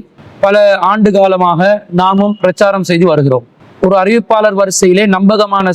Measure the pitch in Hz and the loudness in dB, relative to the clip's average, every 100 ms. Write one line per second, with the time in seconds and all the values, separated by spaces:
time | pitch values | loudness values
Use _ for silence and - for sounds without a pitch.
0 | - _ - - 196 208 202 185 180 214 | -6 _ -20 -4 0 2 2 0 0 0
1 | 214 196 190 185 180 165 190 208 - 175 | 0 2 0 0 0 0 0 -2 -4 -2
2 | 185 196 208 208 185 180 202 196 180 170 | 0 0 -2 -2 -4 0 0 -2 -2 0
3 | 175 151 139 127 - _ - - 185 190 | 0 0 0 -2 -6 _ -20 -6 -2 0
4 | 190 233 226 220 214 196 196 185 190 185 | 0 0 0 0 0 0 -2 0 0 2
5 | 214 185 196 214 208 196 190 | 0 0 0 0 0 -2 -2